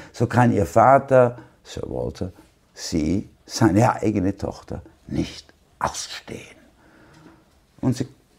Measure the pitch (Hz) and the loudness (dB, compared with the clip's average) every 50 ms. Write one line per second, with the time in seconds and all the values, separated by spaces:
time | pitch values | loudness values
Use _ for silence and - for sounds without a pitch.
0 | - - - - 123 - - 123 123 120 110 101 98 - - 113 110 127 139 135 | -18 -20 -4 -4 -2 0 2 2 4 4 2 2 -2 2 4 4 6 8 6 6
1 | 135 - 135 127 123 120 120 - - - _ _ _ - - - - - 64 62 | 4 4 4 4 4 4 0 -6 -16 -20 _ _ _ -16 -12 -12 -10 -8 -6 -6
2 | 60 73 - - 90 87 - - - _ _ _ _ _ _ - - - - 82 | -6 -6 -8 -8 -10 -12 -12 -16 -20 _ _ _ _ _ _ -14 -10 -4 -2 -2
3 | 76 78 87 104 - - _ _ _ - - - 117 104 90 104 123 117 - - | 0 0 -2 -2 -4 -8 _ _ _ -14 -2 0 2 4 4 4 2 2 0 0
4 | - 110 104 104 92 101 98 - - - - - - - - - - - _ _ | -2 -2 -2 0 -2 -2 -4 -4 -8 -10 -10 -12 -14 -14 -14 -14 -14 -18 _ _
5 | _ - 71 82 82 - - - - - _ _ _ _ _ _ - - - - | _ -8 -6 -6 -6 -6 -10 -16 -20 -20 _ _ _ _ _ _ -6 -6 -6 -8
6 | - - - - - - - - - - - - _ _ _ _ _ _ _ _ | -12 -12 -14 -16 -14 -14 -16 -16 -16 -20 -20 -20 _ _ _ _ _ _ _ _
7 | - - - - - - - _ _ _ _ _ _ _ _ - - 131 117 - | -20 -20 -20 -20 -20 -20 -20 _ _ _ _ _ _ _ _ -4 -4 -2 -2 -2
8 | - - - _ _ _ _ | -6 -10 -10 _ _ _ _